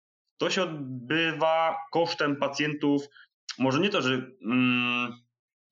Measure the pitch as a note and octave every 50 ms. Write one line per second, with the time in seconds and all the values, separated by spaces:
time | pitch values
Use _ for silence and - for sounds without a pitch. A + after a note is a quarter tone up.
0 | _ _ _ _ _ _ _ - D3+ F3 - G3 F3+ E3 D#3 D3 C#3 C3 C3 B2
1 | A#2+ B2 D#3 E3 E3 D#3+ D3+ D3 D#3+ D#3+ D#3+ E3 D#3+ D#3+ - - - - - D#3+
2 | E3 E3 - - D#3 C#3+ C#3+ C#3+ C#3+ C3+ - C#3+ D3+ D3+ D3 - D3 C#3+ C#3+ C#3
3 | C#3 - _ - - _ _ _ _ - - - B2+ C3 C3 D3+ F#3+ G#3 G3+ E3+
4 | B2+ B2+ C3 B2+ C3 - - _ - G#2+ B2 B2+ B2+ B2 B2 B2 B2 B2 A#2+ B2
5 | B2 A#2 A#2+ A#2+ _ _ _ _ _ _ _ _ _ _